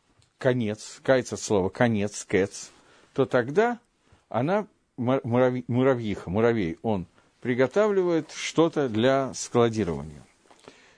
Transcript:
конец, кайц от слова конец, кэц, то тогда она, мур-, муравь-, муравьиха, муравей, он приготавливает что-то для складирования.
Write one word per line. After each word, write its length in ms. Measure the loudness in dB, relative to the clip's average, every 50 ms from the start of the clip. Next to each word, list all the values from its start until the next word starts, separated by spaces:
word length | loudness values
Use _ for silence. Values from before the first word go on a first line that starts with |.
| _ _ _ _ _ _ _
конец, 640 | _ -2 0 0 0 -2 -4 -6 -8 -12 -18 -20 -6
кайц 320 | 0 2 2 2 2 -2 -8
от 60 | -10
слова 300 | -4 0 0 2 2 0
конец, 560 | 0 2 2 2 2 0 -2 -4 -6 -10 -6
кэц, 440 | 0 2 2 2 0 -4 -12 -18 -18 -20 _ _ _ _ _ _ _ _
то 120 | -2 -2
тогда 540 | 2 2 0 0 0 0 0 0 0 -2 -6 _ _ _ _ _ _ -20 _ _ _
она, 380 | -4 -2 0 0 -2 -2 -4 -6 _ _ _ _ _
мур-, 240 | -4 -2 0 0 0 0
муравь-, 400 | 0 2 2 2 2 2 -2 -4
муравьиха, 640 | -2 0 2 4 2 2 2 -2 -4 -6 -6 -6 -4
муравей, 480 | -2 2 2 2 2 0 -2 -2 -4 -4 -4
он 240 | -4 -4 -4 -4 -8 _ _ _ _ _ _
приготавливает 880 | -6 -4 0 0 0 2 2 0 0 2 2 0 0 0 0 -2 -2 -6 -12
что-то 540 | -12 -12 -2 2 2 2 2 2 0 -2
для 460 | 0 0 2 2 4 2 2 0 -4 -6
складирования. 920 | -10 -12 -2 2 2 2 4 2 0 -2 -2 -2 -6 -8 -12 -14 -18 -20 _ _ _ _ _ -20 _ -20 -20 -20 _ _ _ _